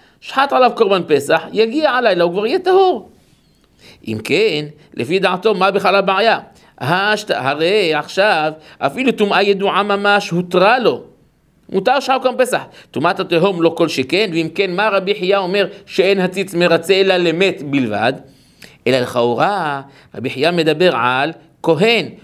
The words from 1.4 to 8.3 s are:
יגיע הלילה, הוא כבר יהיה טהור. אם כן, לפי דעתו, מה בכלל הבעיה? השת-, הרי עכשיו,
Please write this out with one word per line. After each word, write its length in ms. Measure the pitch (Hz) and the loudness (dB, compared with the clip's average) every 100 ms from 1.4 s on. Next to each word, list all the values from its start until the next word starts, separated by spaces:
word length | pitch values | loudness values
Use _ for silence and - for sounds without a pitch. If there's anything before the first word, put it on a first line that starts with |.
| - | 0
יגיע 380 | 190 226 285 294 | -2 0 0 0
הלילה, 320 | 247 240 175 | 2 0 2
הוא 80 | 175 | 0
כבר 140 | 180 220 | 0 -2
יהיה 140 | 359 | -2
טהור. 500 | 359 381 370 247 - _ _ _ _ _ _ _ - - - | 2 2 2 0 -8 _ _ _ _ _ _ _ -20 -16 -10
אם 100 | 110 | -8
כן, 420 | - 151 220 151 151 - _ | -2 0 0 -2 -8 -14 _
לפי 260 | - 120 185 | -8 -4 0
דעתו, 360 | 185 180 220 208 | 2 2 0 2
מה 160 | 196 | 2
בכלל 240 | 196 196 196 | 2 2 2
הבעיה? 440 | 190 190 226 175 - _ _ - | 2 2 2 0 -2 _ _ -8
השת-, 520 | 127 180 202 214 - - | -2 0 0 0 -2 -2
הרי 580 | 131 147 165 214 170 | -2 0 2 2 2
עכשיו, 600 | 151 147 - 208 | -2 -2 0 2